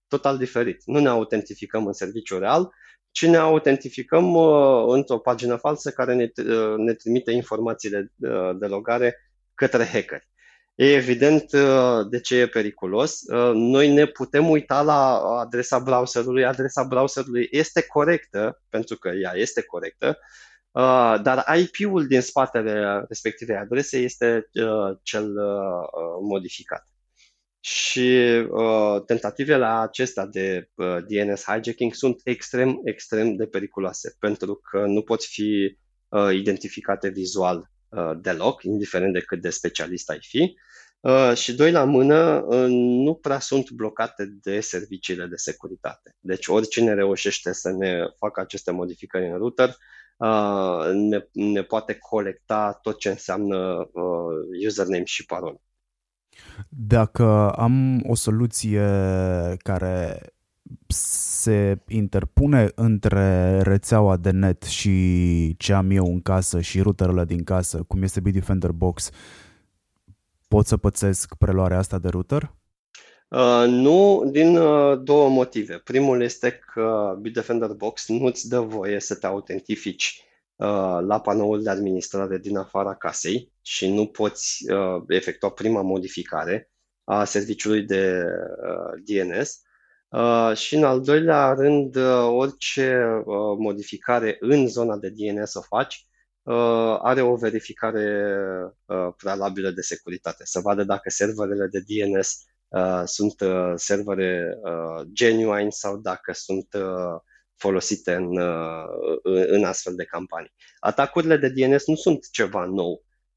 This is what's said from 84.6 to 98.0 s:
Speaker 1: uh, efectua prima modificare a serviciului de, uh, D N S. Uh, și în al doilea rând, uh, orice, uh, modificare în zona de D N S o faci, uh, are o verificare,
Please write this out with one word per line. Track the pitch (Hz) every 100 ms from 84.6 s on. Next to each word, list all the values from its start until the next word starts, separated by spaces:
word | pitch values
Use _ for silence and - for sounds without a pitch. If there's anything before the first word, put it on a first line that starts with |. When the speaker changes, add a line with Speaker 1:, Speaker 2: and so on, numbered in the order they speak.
| -
Speaker 1:
uh, | 98 92 90 -
efectua | 92 - - 98
prima | - 110 107
modificare | 95 95 92 - - 78 82 107 - _ _ _
a | - 101
serviciului | 101 101 104 98 107 107
de, | 104 95 95 90 87 87 87 90 90
uh, | 87 87 - 104
D | 98 90
N | 95
S. | 156 - _ _ _ _ _
Uh, | - 120 117 113 110
și | - 151
în |
al | 143 131
doilea | 131 156 165 147 135
rând, | 131 143 147 135 131
uh, | 127 123 120
orice, | 120 139 - - 139 131 127 117 110 107
uh, | 101 107 101
modificare | 107 101 101 98 - 120 110 -
în | 113 143 123
zona | 117 117 101
de | 95
D | 107
N | 104 104 107
S |
o | 98
faci, | - 110 143 - _ _ _ _
uh, | 135 120 117 113 113 107
are | 123 131
o | 123 120
verificare, | 110 110 - - 113 110